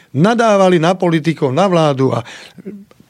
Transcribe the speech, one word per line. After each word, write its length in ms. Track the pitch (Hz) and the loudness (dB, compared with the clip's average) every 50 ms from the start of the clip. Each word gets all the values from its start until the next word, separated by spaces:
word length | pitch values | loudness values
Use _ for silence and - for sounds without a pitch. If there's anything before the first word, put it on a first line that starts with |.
| _ _ - | _ _ -2
Nadávali 640 | 127 170 214 240 226 233 226 208 196 190 185 185 170 | 0 0 2 2 2 2 2 2 4 4 2 2 2
na 160 | 156 175 190 | 2 0 0
politikov, 560 | 185 190 175 165 165 139 165 151 - 156 131 127 | 0 -2 -2 -2 -2 -2 -2 -4 -2 -2 -2 0
na 160 | 156 196 202 | 0 0 2
vládu 400 | 180 165 160 151 143 127 135 127 | 2 2 2 0 0 0 0 -2
a 160 | 120 120 113 - - - - - - - - 196 - - 202 _ _ _ _ | -2 -4 -8 -10 -16 -20 -20 -20 -20 -20 -18 -18 -18 -18 -20 _ _ _ _